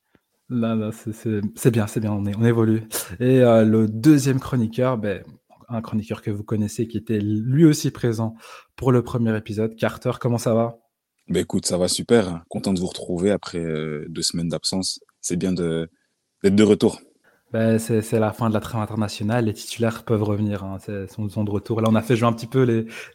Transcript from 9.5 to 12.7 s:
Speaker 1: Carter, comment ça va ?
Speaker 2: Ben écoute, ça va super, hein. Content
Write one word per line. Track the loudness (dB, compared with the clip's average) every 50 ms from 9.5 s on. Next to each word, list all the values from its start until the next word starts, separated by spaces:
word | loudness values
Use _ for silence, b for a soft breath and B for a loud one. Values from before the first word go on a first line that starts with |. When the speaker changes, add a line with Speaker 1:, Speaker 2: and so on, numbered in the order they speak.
| -4 -2 -2 -4 -2
Speaker 1:
Carter, | -2 -2 -2 -2 -2 -4 -6 -4 -2
comment | -2 -2 -2 -2
ça | 0 0 0
va ? | 2 0 -2 -4 -10 _ _ _ _ _ _ _ _ _ -4
Speaker 2:
Ben | -2 -2
écoute, | -2 -2 -4 -4 -2
ça | -2 -2 0
va | 0 0
super, | -2 -2 0 2 2 2 2 2
hein. | -4 -8 -10 -10
Content | -10 -6 -2 -2